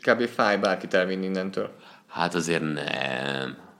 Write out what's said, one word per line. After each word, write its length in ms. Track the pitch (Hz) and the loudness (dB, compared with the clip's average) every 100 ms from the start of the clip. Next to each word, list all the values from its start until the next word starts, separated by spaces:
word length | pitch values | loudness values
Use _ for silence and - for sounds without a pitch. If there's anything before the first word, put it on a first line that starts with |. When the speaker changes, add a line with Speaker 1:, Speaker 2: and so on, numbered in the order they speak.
| - | 2
Speaker 1:
kb. 160 | 117 120 | 4 2
fáj 300 | - 110 101 | 2 2 4
bárkit 360 | 101 92 98 | 2 0 0
elvinni 300 | 95 92 95 95 | 2 2 0 -2
innentől. 440 | 95 95 95 104 - - - - | -2 -2 -4 -6 -8 -20 -20 -10
Speaker 2:
Hát 260 | - 85 | -2 0
azért 280 | 87 82 82 | 0 0 0
nem. 920 | 78 76 73 69 67 64 69 67 65 - - | 0 -2 -2 -2 -2 -2 -2 -4 -6 -10 -18